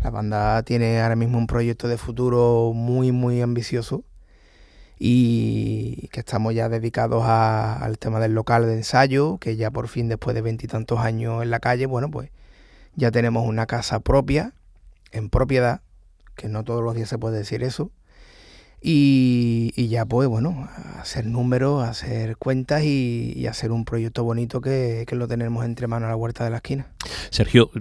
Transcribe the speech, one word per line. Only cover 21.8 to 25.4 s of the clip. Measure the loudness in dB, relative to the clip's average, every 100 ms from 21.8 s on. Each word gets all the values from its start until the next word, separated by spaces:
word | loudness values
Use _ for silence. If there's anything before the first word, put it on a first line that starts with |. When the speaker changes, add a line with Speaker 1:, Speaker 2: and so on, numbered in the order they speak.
| 0
Speaker 1:
hacer | -4 -4 -4 -4 -4
cuentas | -2 0 0 0
y, | 2 2 0 -2 -4 -4
y | -6
hacer | -4 -2
un | -2
proyecto | -2 -2 -2 -2
bonito | -2 -2 -2 -4
que, | -2 0 0 -2 -4
que |
lo | -4 -4
tenemos | -2